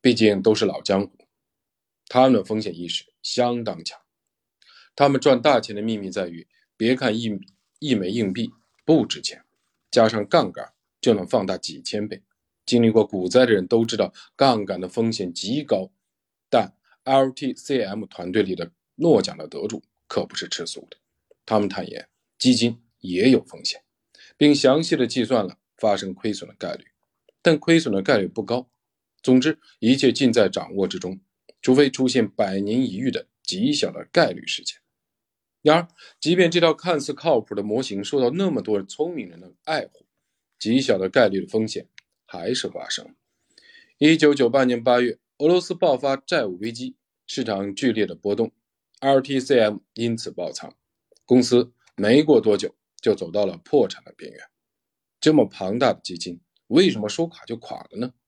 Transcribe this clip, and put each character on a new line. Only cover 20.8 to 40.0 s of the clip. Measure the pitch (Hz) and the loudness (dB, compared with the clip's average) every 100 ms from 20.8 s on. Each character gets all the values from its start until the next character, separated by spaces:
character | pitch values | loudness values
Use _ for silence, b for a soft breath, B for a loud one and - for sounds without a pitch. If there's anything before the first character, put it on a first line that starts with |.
| - | -20
的。 | - _ _ _ _ | -20 _ _ _ _
他 | - 107 | -2 -2
们 | 104 | 0
坦 | 98 87 | -6 -12
言， | - - _ _ _ | -14 -18 _ _ _
基 | 127 120 | 2 4
金 | 117 117 _ _ | 2 -2 _ _
也 | 90 87 - | -8 0 4
有 | 131 | 4
风 | - - | 0 -12
险， | - - _ _ _ b b b | -10 -10 _ _ _ b b b
并 | 147 | 2
详 | 143 135 139 | 4 4 2
细 | 165 151 | 0 -2
地 | 120 | 0
计 | - | -2
算 | 113 123 95 | 0 -2 -2
了 | - _ _ | -10 _ _
发 | 110 98 | -2 -2
生 | 98 | -4
亏 | 92 110 | -8 -8
损 | 101 - | -8 -12
的 | - | -12
概 | 87 | -10
率， | - _ _ _ _ _ _ | -10 _ _ _ _ _ _
但 | - 151 | 2 2
亏 | - 165 | 4 2
损 | 156 | 2
的 | 98 | -4
概 | 95 123 | 0 0
率 | 90 | 0
不 | - | -6
高。 | 95 120 127 _ _ _ _ _ | -6 -6 -6 _ _ _ _ _
总 | - 127 | 4 4
之， | 139 - b b | 4 -4 b b
一 | 110 135 | 0 2
切 | 139 | 2
尽 | - 135 | 2 2
在 | 113 98 | 2 2
掌 | 95 78 | 0 -8
握 | 95 95 | -4 -4
之 | 92 | -4
中， | 90 95 _ _ _ _ | -10 -12 _ _ _ _
除 | - | 2
非 | 127 143 | 4 4
出 | 127 131 | 2 0
现 | 123 107 | 0 -2
百 | - 101 98 | -2 -4 -2
年 | 98 117 | -2 -2
一 | 127 95 | -2 -4
遇 | 131 | -4
的 | - - _ | -6 -10 _
极 | - 92 120 | -10 -2 -2
小 | - - | 0 -4
的 | 82 87 | -6 -2
概 | - 139 | 2 2
率 | 87 | 0
事 | - - | -8 -10
件。 | - - _ _ _ _ _ _ _ _ | -10 -16 _ _ _ _ _ _ _ _
然 | 147 160 | 2 2
而， | 175 b b b | 2 b b b
即 | 156 | -2
便 | 180 170 | 2 4
这 | 170 | 4
套 | 170 | 2
看 | 151 175 160 | 2 -2 -4
似 | 131 | -4
靠 | 139 165 131 | -6 0 0
谱 | 110 | 0
的 | 104 | -8
模 | 104 110 | -4 -4
型 | 131 98 | -4 -8
受 | 101 147 | -4 0
到 | 120 | 0
那 | 160 190 | 0 -2
么 | 135 | -4
多 | 98 104 | -2 -4
聪 | 98 - 160 | -4 -6 -6
明 | 170 95 | -6 -12
人 | 85 | -16
的 | 92 _ | -20 _
爱 | - 156 - | -6 -6 -6
护， | _ | _